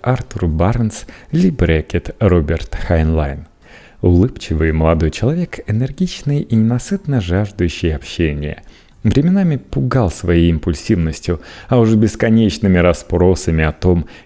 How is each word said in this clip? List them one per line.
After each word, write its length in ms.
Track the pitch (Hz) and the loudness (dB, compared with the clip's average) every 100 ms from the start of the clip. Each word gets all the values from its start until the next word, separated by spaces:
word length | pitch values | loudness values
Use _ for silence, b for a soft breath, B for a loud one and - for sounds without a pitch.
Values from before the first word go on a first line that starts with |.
Артур 420 | 123 - - - 85 | -2 -2 -4 -4 -2
Барнс, 600 | 78 92 117 110 - - B B | 0 0 0 -2 -4 -14 B B
Ли 180 | 165 185 | 0 2
Брекет, 680 | 143 85 80 - 87 - - | 2 2 0 0 -4 -4 0
Роберт 560 | 101 87 76 82 - - | 2 4 2 -2 -4 -6
Хайнлайн. 720 | - 85 80 80 71 71 - _ B B B B | 0 2 2 0 -2 -6 -14 _ B B B B
Улыбчивый 720 | 92 87 127 - - 80 80 | 2 4 2 -2 -6 -2 0
молодой 380 | 78 80 82 80 | 2 2 2 0
человек, 520 | - 120 170 170 - - | 0 -2 -2 -4 -8 -4
энергичный 760 | 107 135 143 185 - 143 143 | -4 -4 -4 -4 -4 -4 -4
и 140 | - 113 | 0 0
ненасытно 680 | 110 123 - 196 147 131 | 2 0 -4 -6 -2 -2
жаждущий 760 | 87 92 104 - 87 - 85 76 | 0 -2 -2 -2 -4 -2 -4 -4
общения. 680 | - - 80 73 73 - - b b b | -6 -4 -2 -2 -6 -10 -16 b b b
Временами 540 | 110 139 170 196 175 135 | 0 2 2 2 0 -2
пугал 520 | - 135 131 131 95 | -4 -4 -2 0 0
своей 380 | - 87 85 85 | -2 0 2 2
импульсивностью, 920 | 80 90 80 - 92 80 - - 82 B B B | 2 -2 -4 -2 0 -2 -4 -6 -6 B B B
а 100 | 127 | 2
уж 140 | 110 | 4
бесконечными 880 | 107 107 - 117 113 107 - 98 90 | 4 2 0 2 2 2 2 2 4
расспросами 840 | 87 85 - 87 90 90 - 80 | 4 2 -2 2 2 2 0 0
о 80 | 78 | 0
том, 360 | - 92 85 - B | 0 0 2 -2 B